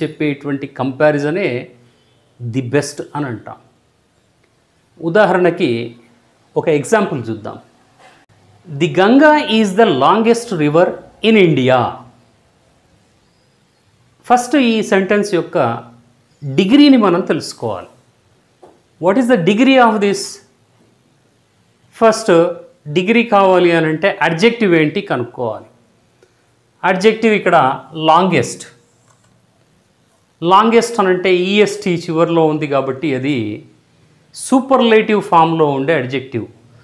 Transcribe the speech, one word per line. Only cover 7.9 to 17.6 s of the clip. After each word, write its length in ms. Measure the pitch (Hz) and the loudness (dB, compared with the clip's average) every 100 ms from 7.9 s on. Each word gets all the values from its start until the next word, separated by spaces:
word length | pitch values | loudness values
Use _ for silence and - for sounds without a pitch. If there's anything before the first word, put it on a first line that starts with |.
| _ - _ _ _ _ _ 180 139 | _ -20 _ _ _ _ _ -16 -4
The 100 | 170 170 | -2 2
Ganga 320 | 196 269 302 302 233 220 | 4 6 6 4 0 0
is 80 | 208 185 | 0 2
the 80 | 220 135 | 2 2
longest 460 | 139 202 226 233 - 170 | 2 2 2 0 -2 -2
river 220 | 147 156 214 - - _ 214 | 0 2 0 -2 -16 _ 0
in 60 | 220 175 | 4 4
India. 320 | 139 127 127 107 - - _ _ _ _ _ _ _ _ _ _ _ _ _ _ _ _ _ _ _ _ _ - | 2 2 2 0 -6 -18 _ _ _ _ _ _ _ _ _ _ _ _ _ _ _ _ _ _ _ _ _ -2
First 260 | 240 247 302 240 | -2 0 0 2
ఈ 20 | 220 - | 0 0
sentence 400 | 196 190 208 202 170 | -2 0 -2 0 -4
యొక్క 180 | 160 175 123 117 - - _ _ _ _ 143 135 | -4 -2 -2 -4 -12 -20 _ _ _ _ -6 -2
డిగ్రీని 400 | 196 285 294 262 202 | 2 4 6 6 4
మనం 160 | 175 185 | 0 -2
తెలుసుకోవాలి. 580 | 160 - - | -4 -6 -10